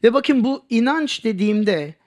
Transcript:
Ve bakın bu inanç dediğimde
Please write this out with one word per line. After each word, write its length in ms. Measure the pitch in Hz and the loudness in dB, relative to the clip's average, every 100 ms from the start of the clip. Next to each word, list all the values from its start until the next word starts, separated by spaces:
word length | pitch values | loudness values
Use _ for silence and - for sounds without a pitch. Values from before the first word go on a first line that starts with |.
Ve 100 | 226 | 4
bakın 300 | 262 269 277 | 2 0 0
bu 220 | 233 269 _ | 2 -2 _
inanç 540 | 226 240 311 302 - | 0 0 0 -4 -4
dediğimde 720 | 226 196 208 208 208 175 147 160 | -4 -2 0 0 0 -2 -6 -14